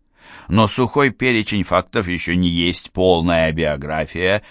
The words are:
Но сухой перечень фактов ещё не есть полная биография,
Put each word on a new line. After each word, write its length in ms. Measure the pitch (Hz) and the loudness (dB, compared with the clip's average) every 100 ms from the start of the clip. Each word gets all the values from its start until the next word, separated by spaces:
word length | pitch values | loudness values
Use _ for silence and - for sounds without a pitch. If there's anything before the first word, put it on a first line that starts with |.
| _ _ - - - | _ _ -20 -16 -2
Но 220 | 92 107 | 2 2
сухой 400 | - 123 143 139 | 2 0 2 0
перечень 540 | - 127 117 107 104 | 0 0 0 0 -2
фактов 440 | 87 92 - 117 90 | 0 0 0 -4 -4
ещё 280 | 87 - 87 | -4 -2 0
не 120 | 90 | 0
есть 460 | 85 85 85 - | 0 0 -2 -6
полная 580 | - 92 87 85 85 80 | 0 2 2 2 2 0
биография, 880 | 80 78 71 73 78 80 82 90 104 - | 0 -2 -4 -6 -6 -6 -4 -2 -2 -4